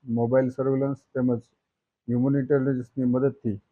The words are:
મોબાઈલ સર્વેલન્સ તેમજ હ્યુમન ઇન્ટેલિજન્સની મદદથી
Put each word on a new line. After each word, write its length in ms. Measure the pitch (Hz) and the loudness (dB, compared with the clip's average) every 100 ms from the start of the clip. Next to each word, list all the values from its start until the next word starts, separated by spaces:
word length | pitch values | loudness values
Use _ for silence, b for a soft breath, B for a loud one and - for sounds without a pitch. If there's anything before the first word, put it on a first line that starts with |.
| 127 | -4
મોબાઈલ 400 | 117 117 131 131 | -2 2 2 0
સર્વેલન્સ 480 | 127 131 135 139 135 | -2 -2 0 -2 -4
તેમજ 420 | _ 131 127 120 _ _ _ _ _ _ - | _ -2 0 0 _ _ _ _ _ _ -4
હ્યુમન 320 | 120 131 143 | 0 2 0
ઇન્ટેલિજન્સની 640 | 131 143 131 127 123 - | 2 0 2 -2 -6 -4
મદદથી 560 | 127 127 135 135 120 98 _ | 0 2 0 -2 -6 -6 _